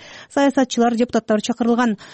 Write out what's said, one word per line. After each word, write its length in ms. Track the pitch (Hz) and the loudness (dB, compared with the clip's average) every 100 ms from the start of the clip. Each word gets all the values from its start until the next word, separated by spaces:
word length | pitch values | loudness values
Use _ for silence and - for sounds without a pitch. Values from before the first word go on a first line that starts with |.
| - - - | -10 -20 -8
саясатчылар, 640 | 285 277 269 254 233 233 226 | 0 2 2 0 0 0 0
депутаттар 460 | 240 226 - 214 | -2 -2 -2 -2
чакырылган. 580 | - - 233 233 247 202 - | -2 -2 0 0 0 -2 -10